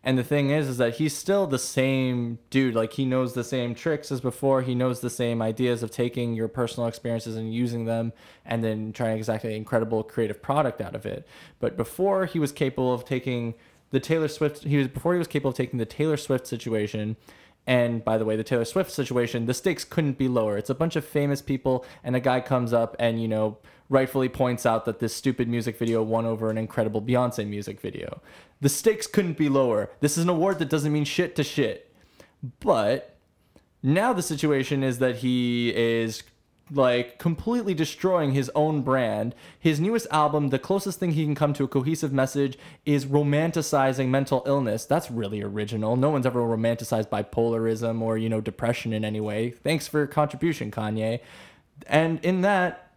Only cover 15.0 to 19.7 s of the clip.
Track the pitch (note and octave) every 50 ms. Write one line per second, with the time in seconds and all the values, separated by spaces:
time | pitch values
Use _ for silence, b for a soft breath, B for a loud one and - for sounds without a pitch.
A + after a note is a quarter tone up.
15 | - E3+ F3+ F3 E3 - - D3 C3+ C#3 B2 - C3 - - A#2+ A2+ - - -
16 | D3 D#3+ D3+ C#3+ - - C3+ B2+ - - - A2+ - A#2+ A2 G#2+ G#2 G#2+ - G#2+
17 | G#2+ G#2+ A2 B B B B B B B B B _ - B2+ B2 A#2+ A#2+ A#2 A2+
18 | A2 A#2 A2 A2 A2 A2 A2 A2 A2 - C3 A#2+ A2+ A2+ - F#3+ F#3 - - -
19 | C3+ - B2+ B2 A#2+ A#2 - A#2+ A#2 A#2 B2 - - F#3+